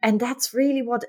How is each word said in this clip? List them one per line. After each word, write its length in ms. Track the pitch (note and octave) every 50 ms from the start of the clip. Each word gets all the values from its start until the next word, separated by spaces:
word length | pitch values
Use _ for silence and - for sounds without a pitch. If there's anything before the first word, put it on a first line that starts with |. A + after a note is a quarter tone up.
| -
And 180 | A3 G#3 G#3
that's 320 | A#3+ A#3+ C4 C4 - - -
really 300 | A#3+ C4+ C#4 C#4 C4+ B3
what 240 | A#3 A#3+ A#3 -